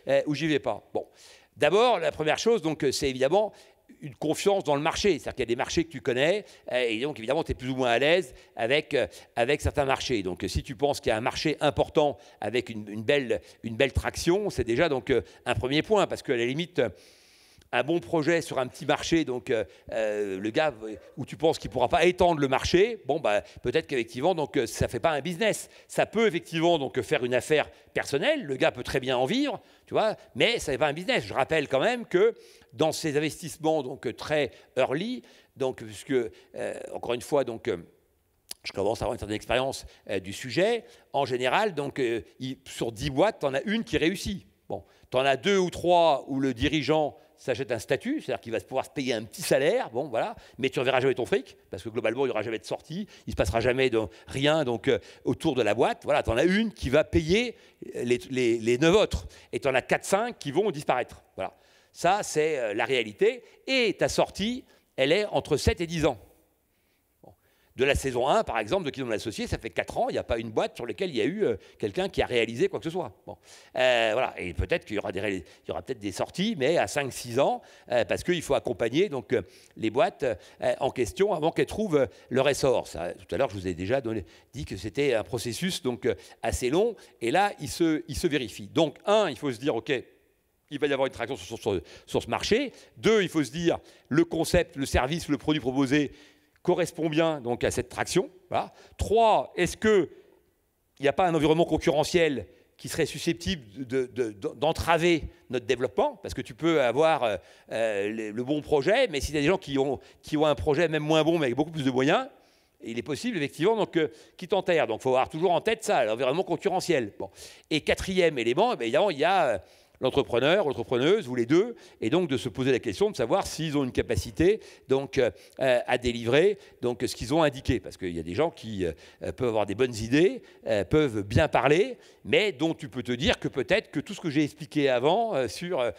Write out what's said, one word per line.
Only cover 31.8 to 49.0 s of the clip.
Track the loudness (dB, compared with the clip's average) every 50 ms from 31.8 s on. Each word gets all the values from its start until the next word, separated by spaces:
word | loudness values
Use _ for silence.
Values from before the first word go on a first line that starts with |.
même | 2 2 0 -2 -4
que | 0 2 4 4 4 2 -2 -10 -20 -20 -20 -20 _
dans | -2 0 0 0
ces | 0 -2 -2 -2 0
investissements, | 0 0 -2 -4 -6 -12 -12 -8 -4 -2 0 0 0
donc, | -2 -6 -8 -8 -6
euh, | -8
très | -6 -6 -4 -2 0 0 0 -2 -4 -12 -18 _ -2
early, | 0 0 0 0 -2 -4 -6 -8 -10 -12 -16 -20 -20 _ _ -8
donc, | -4 -4 -4 -4 -6
puisque, | -10 -14 -14 -12 -4 0
euh, | 0 0 0 -2 -8 -16 -20 _ -12 -8 -8 -8 -8 -8 -10 -12
encore | -12 -8 -4 -4 -4
une | -4
fois, | -2 0 0 0 0
donc, | 0 -4 -6 -4 -4
euh, | -4 -4 -6 -12 _ _ _ _ _ _ _ _ _ _ _ -20 -20 _
je | -14 -8
commence | -4 -2 0 0 0 -2
à | -2
avoir | -4 -2
une | 0
certaine | 2 2 2
expérience, | 0 0 0 0 2 2 0 -4 -6 -10 -16 -20 -16 -8 -4
euh, | -4 -4
du | -4 -6
sujet, | -10 -10 -8 -4 0 2 2 2 2 -2 -6 -12 -20 -20 _ _
en | -2 -2 0
général, | 0 0 0 0 2 2 2 2 0 -2
donc, | -4 -6 -4 -2 -2
euh, | 0 0 0 -2 -6 -8 _ -10
il, | -10 -10 -10 -10 -14
sur | -14 -8 -6 -6 -6
dix | -6 -6 -6 -2
boîtes, | 2 2 2 2 2 -2
t'en | -4 -2 -2
as | -2
une | -2 -2 -2 -4 -2
qui | -2 -2
réussit. | 0 0 0 -2 -2 -6 -6 -8 -8 -10 _ _ _ _ -10
Bon. | -10 -10 -12 _ _ _ _ -4
T'en | -2 0 2
as | 2 2
deux | 2 2 2 2 2
ou | 2 0
trois | -2 -2 2 4 4 6 6 6 4 2 0 -4
où | -4 -2
le | 0 0 0
dirigeant | 0 -2 0 0 0 0 2 2 2 2 0 -4 -8 -20 _ _ -10
s'achète | -4 -4 -2 -2 -2 -4
un | -4 -4
statut, | -2 -2 -2 -2 -2 -4 -6 -6
c'est-à-dire | -4 -6 -6 -6
qu'il | -6 -4
va | -6 -6
pouvoir | -6 -4 -4 -4 -4
se | -4
payer | -6 -6